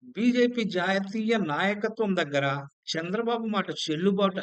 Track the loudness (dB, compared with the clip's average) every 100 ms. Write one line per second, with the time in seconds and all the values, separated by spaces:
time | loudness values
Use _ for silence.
0 | -14 0 2 4 2 2 -2 -2 0 0
1 | -2 -4 0 0 0 0 0 0 -4 -2
2 | 2 2 4 2 2 0 -6 _ -8 -6
3 | -2 -2 0 -2 -2 -2 -2 -6 -4 0
4 | 2 2 2 0